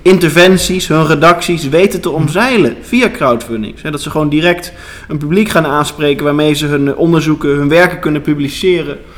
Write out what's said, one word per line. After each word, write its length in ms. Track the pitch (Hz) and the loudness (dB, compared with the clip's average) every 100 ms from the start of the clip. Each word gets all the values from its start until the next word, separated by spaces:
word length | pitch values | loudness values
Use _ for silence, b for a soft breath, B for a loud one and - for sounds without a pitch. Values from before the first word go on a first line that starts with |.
interventies, 840 | 180 190 170 160 180 185 - 185 - | 2 4 4 4 4 4 2 -4 0
hun 180 | 160 156 | 2 2
redacties 640 | 156 160 175 - 170 139 | 4 4 2 0 -4 0
weten 320 | 160 202 190 | 2 2 0
te 100 | 175 | -4
omzeilen 680 | 151 143 180 247 240 135 - | -2 -2 0 0 2 0 -2
via 300 | - 247 233 | -4 0 0
crowdfunding? 640 | - 139 117 - 113 107 - | 0 0 0 -2 -8 -8 -10
Hè, 80 | 156 | -8
dat 100 | 147 | -8
ze 80 | 151 | -6
gewoon 180 | 156 151 | -2 0
direct 440 | 151 170 175 - - B B B | 0 0 0 -4 -16 B B B
een 100 | 151 | -8
publiek 300 | 147 185 214 | -2 0 2
gaan 180 | 165 156 | 0 0
aanspreken 580 | 147 143 - 147 139 | -2 -2 -2 -2 0
waarmee 280 | 147 147 151 | 0 0 0
ze 120 | 147 147 | 0 0
hun 300 | 147 139 - | 0 0 0
onderzoeken, 520 | 165 160 151 151 143 | 2 2 2 0 0
hun 180 | 143 143 | 0 2
werken 300 | 165 180 156 | 4 2 0
kunnen 220 | 160 147 | -4 -2
publiceren. 720 | 147 147 139 - 190 175 143 135 - | -2 -2 -4 -2 0 0 -2 -10 -14